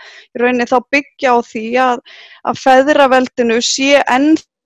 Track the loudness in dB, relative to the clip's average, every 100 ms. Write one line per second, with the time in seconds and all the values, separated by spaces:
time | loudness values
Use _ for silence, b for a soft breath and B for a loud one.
0 | B B B -4 -2 -2 -2 -4 -2 -4
1 | -6 -6 -2 -2 -4 -10 -6 -2 -2 -4
2 | B B B B -8 -4 2 4 4 2
3 | 2 2 0 -2 -2 -2 -2 -2 0 2
4 | 2 0 2 0 -2 _